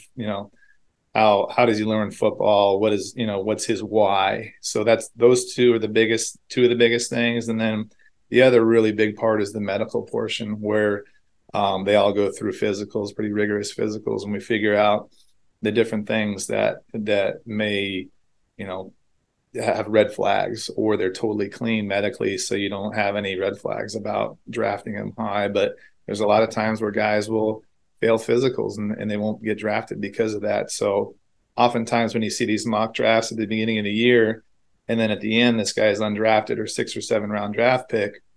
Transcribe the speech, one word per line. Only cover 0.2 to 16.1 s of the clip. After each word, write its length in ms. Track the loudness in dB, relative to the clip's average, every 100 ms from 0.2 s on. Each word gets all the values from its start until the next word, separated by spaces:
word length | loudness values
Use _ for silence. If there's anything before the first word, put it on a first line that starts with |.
| -6
know, 240 | -6 -8 _ _ _ _ _ _
how, 340 | 2 4 4 2 2
how 80 |
does 140 | 2 2
he 80 | 0
learn 240 | -2 -2
football? 680 | -2 -2 0 2 4 4 4
What 140 | 2
is, 220 | 0 -4 -6
you 100 | -4
know, 140 | -4
what's 240 | -2 -2
his 180 | -2 -4
why? 680 | -2 2 2 2 0 -2 -6 -12
So 240 | -6 -2
that's, 240 | 2 2 0 4
those 380 | 6 6 2
two 180 | 2 4
are 60 | 4
the 100 | 2
biggest, 500 | 2 2 2 -4 -10 -8
two 140 | 2
of 40 | 4
the 80 | 6
biggest 320 | 4 2 -2
things. 400 | -2 0 -2 -2
And 100 | -2
then 300 | 0 -2 -6 _ _ _ 0
the 140 | 6
other 200 | 8 8
really 300 | 6 6 4
big 240 | 2 0 0
part 240 | 0 0
is 140 | -2
the 60 | -4
medical 420 | -4 -2 -2 -6
portion 580 | -6 -6 -4 -6 -6 -6
where, 440 | -2 2 2 0 -6 _ _ _ _
um, 300 | -2 0 0
they 100 | 2 4
all 160 | 4
go 180 | 2 0
through 220 | -2 -6
physicals, 600 | -2 -2 -2 -6 -6 -6
pretty 180 | -6 -4
rigorous 420 | -2 -2 -2 -4
physicals, 500 | -4 -6 -6 -6 -6
and 100 | -4
we 60 | -6
figure 360 | -2 0 2 4
out 320 | 4 2 -2 _ _ _ _ _
the 100 | -2
different 340 | 2 0 -2
things 420 | -2